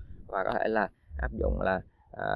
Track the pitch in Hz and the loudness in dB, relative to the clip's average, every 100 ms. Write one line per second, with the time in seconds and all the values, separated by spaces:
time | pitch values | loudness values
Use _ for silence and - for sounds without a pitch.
0 | - - - 101 98 113 107 110 101 - | -8 -14 -6 -2 0 2 2 2 2 -2
1 | - - - 113 95 90 95 92 - _ | -12 -6 -4 0 2 2 2 0 -2 _
2 | - - - | -18 -6 -2